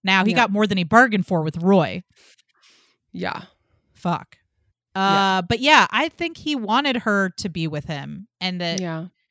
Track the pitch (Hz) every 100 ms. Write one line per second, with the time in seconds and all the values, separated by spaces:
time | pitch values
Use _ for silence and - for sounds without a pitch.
0 | 185 190 202 247 214 202 214 190 170 226
1 | 247 208 - 175 156 170 175 196 123 180
2 | - _ - _ _ _ _ _ _ _
3 | _ 180 185 - - _ _ _ _ _
4 | 175 165 - _ _ _ _ _ _ 190
5 | 196 196 196 190 175 233 269 294 190 220
6 | 311 - 330 330 302 285 208 233 285 247
7 | 220 202 190 - 196 165 160 151 - 147
8 | 139 147 202 - 185 180 175 170 175 160
9 | 180 _ _